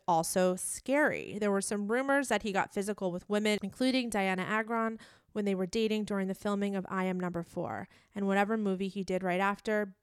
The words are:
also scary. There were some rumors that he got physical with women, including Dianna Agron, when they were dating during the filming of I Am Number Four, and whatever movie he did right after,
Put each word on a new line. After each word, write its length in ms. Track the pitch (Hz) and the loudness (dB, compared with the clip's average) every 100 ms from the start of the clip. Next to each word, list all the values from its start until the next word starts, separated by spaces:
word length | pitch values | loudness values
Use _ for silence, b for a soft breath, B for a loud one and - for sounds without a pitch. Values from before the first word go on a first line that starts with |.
| - | 2
also 460 | 165 170 190 185 185 | 2 4 4 4 2
scary. 800 | - - - 277 285 76 - 202 | -4 -6 0 2 2 0 -6 -2
There 120 | 208 | 0
were 100 | 196 | 0
some 280 | 196 208 202 | 0 -2 0
rumors 400 | 233 277 277 262 | 0 2 2 2
that 160 | 214 | 0
he 80 | 220 | 0
got 200 | 190 - | 0 0
physical 400 | 208 196 202 190 | -2 -4 -2 -4
with 160 | 180 - | -4 -2
women, 300 | 208 214 208 | 0 2 0
including 460 | 196 - 254 262 240 | -2 0 2 2 0
Dianna 360 | 208 190 185 175 | 0 0 0 0
Agron, 520 | 214 220 233 226 226 B B B 214 | -2 0 -2 -2 -4 B B B -4
when 80 | |
they 100 | 202 | 0
were 120 | 185 185 | 0 0
dating 380 | 226 220 214 | 0 2 0
during 240 | 208 202 190 | -2 -2 -2
the 60 | |
filming 400 | 190 208 202 202 | -2 -2 0 0
of 120 | 196 185 | -2 -2
I 160 | 190 | -2
Am 160 | 185 185 | 0 0
Number 220 | 180 175 | -2 -4
Four, 460 | 170 - 135 107 185 b b | -6 -6 -6 -6 -10 b b
and 120 | 208 196 | -4 2
whatever 300 | 196 202 226 | 2 2 2
movie 320 | 202 185 190 | 0 0 -2
he 160 | 202 | -4
did 180 | 190 185 | -2 -2
right 160 | 185 180 | 0 2
after, 540 | 196 202 - 214 208 - | 0 0 -2 -2 -2 -6